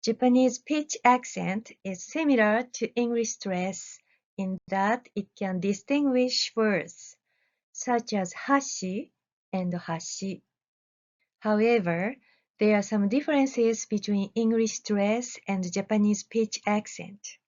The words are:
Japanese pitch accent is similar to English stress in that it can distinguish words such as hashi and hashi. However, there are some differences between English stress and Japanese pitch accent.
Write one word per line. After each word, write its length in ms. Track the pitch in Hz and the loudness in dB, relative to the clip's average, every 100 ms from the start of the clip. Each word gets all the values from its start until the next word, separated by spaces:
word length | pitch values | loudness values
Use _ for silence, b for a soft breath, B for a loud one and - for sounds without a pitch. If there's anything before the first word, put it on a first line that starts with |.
Japanese 560 | - 226 254 247 254 247 | -4 2 4 6 4 0
pitch 380 | - 302 302 - | -4 -4 -4 2
accent 680 | 247 254 254 - 170 196 - - | 4 4 0 -6 -4 -4 -8 -14
is 200 | 190 180 | -12 -10
similar 580 | - 311 311 254 214 220 247 | -10 -2 2 4 4 2 -2
to 180 | - 233 | -6 -4
English 360 | - 240 233 226 | -2 -2 0 -2
stress 680 | - 202 180 185 - - - _ _ _ - | -4 -6 -4 -4 -6 -14 -20 _ _ _ -8
in 220 | 190 185 - | -6 -6 -4
that 400 | 196 196 240 _ | 0 0 0 _
it 200 | - 202 | -10 -10
can 260 | - 196 185 | -8 -4 -2
distinguish 920 | 196 196 - 285 285 254 254 247 - | -2 -2 -2 0 2 2 2 0 -2
words 640 | - 214 185 170 - - - _ _ _ _ _ | 0 0 0 -4 -14 -20 -20 _ _ _ _ _
such 400 | - - 240 240 | -12 -2 -2 0
as 200 | 208 180 | -2 -2
hashi 800 | - - 277 269 - 185 196 - _ _ _ _ | -6 0 0 0 -8 -6 -8 -10 _ _ _ _
and 200 | 190 180 | -6 -4
hashi. 680 | 175 - 165 - - 196 185 _ _ _ _ _ _ _ _ _ _ | -6 -6 -8 -8 -8 -8 -10 _ _ _ _ _ _ _ _ _ _
However, 760 | 214 214 226 240 175 170 196 277 b b b _ | 0 2 4 4 2 -2 -2 -6 b b b _
there 180 | 214 208 | 4 4
are 60 | |
some 260 | 202 214 202 | 2 0 2
differences 760 | 254 294 294 269 254 226 220 - | 2 2 2 2 2 2 0 -2
between 440 | 208 202 202 196 | -4 0 -2 0
English 420 | - 226 226 220 - | 0 2 2 2 -2
stress 640 | - 202 202 233 240 - - | -2 0 2 0 -4 -10 -6
and 240 | 196 180 | -4 -2
Japanese 500 | 180 190 214 208 208 | -4 0 2 4 2
pitch 380 | - 226 220 - - | 0 0 0 -2 -2
accent. 720 | 208 214 - - 196 - - | -2 -2 -14 -16 -16 -20 -20